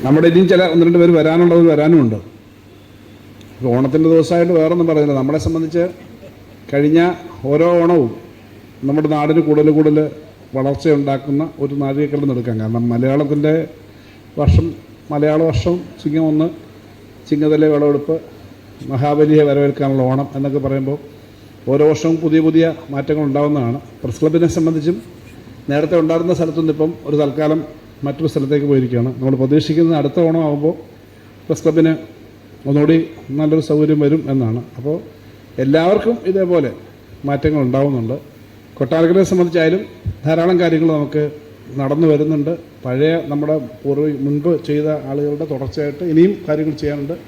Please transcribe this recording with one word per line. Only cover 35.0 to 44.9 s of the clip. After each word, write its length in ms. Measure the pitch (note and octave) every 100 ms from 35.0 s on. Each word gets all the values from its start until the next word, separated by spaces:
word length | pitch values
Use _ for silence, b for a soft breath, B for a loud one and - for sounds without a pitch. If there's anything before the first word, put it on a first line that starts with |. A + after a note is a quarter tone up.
| - - B B - - C3
എല്ലാവർക്കും 520 | D#3 E3+ G3+ G#3 A#3 F#3
ഇതേപോലെ 400 | F#3+ F#3 F3 C3+ G#2 - - - - C#3
മാറ്റങ്ങൾ 320 | C#3 D#3 D3+ C3
ഉണ്ടാവുന്നുണ്ട്. 500 | C3+ C#3+ C3 A2+ C3+ - - - - - -
കൊട്ടാരക്കരയെ 480 | C3 D#3+ E3 F3+ F#3
സംബന്ധിച്ചായാലും 500 | F3+ F3 E3+ D#3+ F#3 A3 - - - C#3+
ധാരാളം 320 | D#3+ E3+ F3+
കാര്യങ്ങൾ 280 | E3+ D#3+ E3 D#3
നമുക്ക് 260 | D3 D3+ D3+ D3 - - - B2+
നടന്നു 280 | C3+ C#3+ E3
വരുന്നുണ്ട്. 400 | D3 D3+ D#3 C#3+ E3+ - -
പഴയ 320 | C3 B2+ D#3 E3 C#3+
നമ്മുടെ 240 | D3 D3 D#3 A#2+ -
പൂർവ്വ-, 380 | C#3 C#3 D3+ C#3 C#3
മുൻപ് 240 | D3 D#3+ D#3+ -
ചെയ്ത 200 | D3 D3+